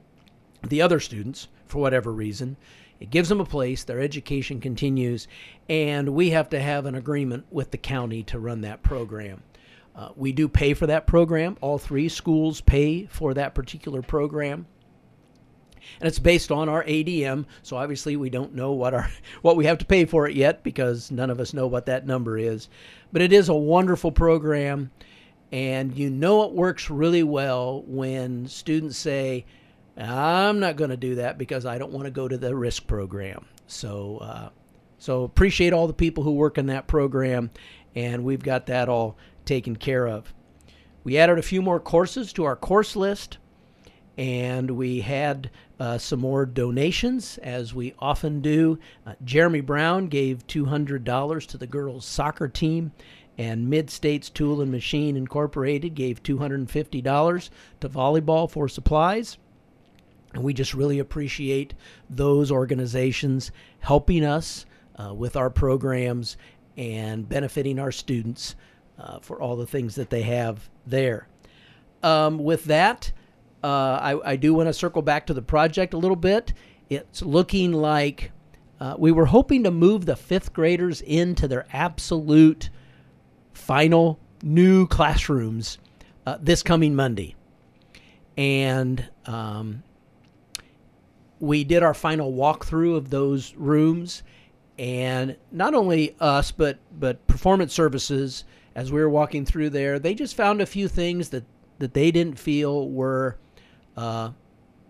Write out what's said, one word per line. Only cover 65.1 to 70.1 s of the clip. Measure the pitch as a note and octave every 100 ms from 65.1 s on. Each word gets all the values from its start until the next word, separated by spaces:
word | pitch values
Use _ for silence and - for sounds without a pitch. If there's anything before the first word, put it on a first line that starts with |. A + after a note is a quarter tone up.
with | G#2 A#2+ C#3
our | B2+
programs | - C3+ C3 C3+ B2+ B2 A#2+ A2+ - - _ _ -
and | A#2 A2 A2 A2 G#2+
benefiting | C#3 C#3 D3+ C#3 C3
our | C3+
students, | - - B2 A2+ B2 - - - _ _ -
uh, | - -
for | - -
all | B2+ A#2+
the | A#2+
things | C#3+ A#2+ A#2+
that |
they | B2